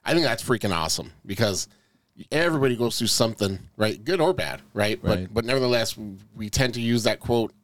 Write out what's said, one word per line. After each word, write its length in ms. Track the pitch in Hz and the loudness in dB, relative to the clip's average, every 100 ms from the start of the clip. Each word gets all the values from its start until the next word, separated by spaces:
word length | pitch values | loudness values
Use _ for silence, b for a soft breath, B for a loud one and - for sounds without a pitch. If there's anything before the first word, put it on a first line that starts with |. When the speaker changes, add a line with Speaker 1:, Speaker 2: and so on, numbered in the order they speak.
Speaker 1:
I 120 | - | 2
think 100 | 165 | 2
that's 180 | 143 113 | 2 0
freaking 320 | - 117 104 | 0 0 2
awesome 380 | 85 80 - - - - | 0 0 -4 -6 -16 -10
because 420 | 98 110 87 - b b b b - - | 0 0 0 -6 b b b b -20 -4
everybody 440 | 147 170 156 131 | 0 2 2 2
goes 240 | 117 117 - | 2 -2 0
through 100 | 113 | 0
something, 500 | - 113 110 101 98 - - | 2 2 2 -4 -4 -12 -2
right? 260 | 107 95 | -2 0
Good 180 | 117 185 | -4 2
or 100 | 160 | 2
bad, 300 | 180 76 64 - | 2 -4 -6 -8
right? 260 | 107 104 110 | -2 0 0
Speaker 2:
Right. 220 | 92 98 | 0 0
Speaker 1:
But, 100 | 92 | 0
but 100 | 107 | -4
nevertheless, 500 | 117 131 123 120 107 - 107 98 - | 0 0 2 2 0 -6 -12 -14 -18
we 140 | - 107 | -12 -6
tend 240 | - 127 | 0 0
to 60 | 120 | 0
use 220 | 117 120 | 0 2
that 160 | 110 107 | 2 -2
quote 320 | - 120 110 _ | 0 0 0 _